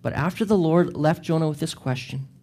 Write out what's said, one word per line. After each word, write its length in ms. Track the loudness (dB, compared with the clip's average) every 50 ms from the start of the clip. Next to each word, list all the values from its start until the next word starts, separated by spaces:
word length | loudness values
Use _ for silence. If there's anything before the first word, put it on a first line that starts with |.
but 100 | -6 -4 -4
after 300 | -2 -2 -4 -2 -4 0
the 140 | 2 2 2
Lord 380 | 4 4 4 4 4 2 0
left 260 | 0 2 2 2 0
Jonah 260 | -2 -2 0 0 0 0
with 120 | -2 -4
this 140 | -6 -6 -6
question 520 | -6 -4 -4 -4 -4 -6 -8 -8 -10 -10 -10 -16 -20